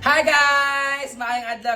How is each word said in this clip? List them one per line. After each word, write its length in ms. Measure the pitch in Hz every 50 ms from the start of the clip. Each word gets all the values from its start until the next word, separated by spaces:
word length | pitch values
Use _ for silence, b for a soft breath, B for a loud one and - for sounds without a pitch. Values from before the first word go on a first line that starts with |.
| -
Hi 160 | 269 294 311 311
guys! 960 | - 302 285 285 285 285 285 277 277 277 277 277 277 277 277 285 262 262 233
Maayong 400 | 247 233 247 247 240 226 233 226
adlaw, 160 | 220 240 233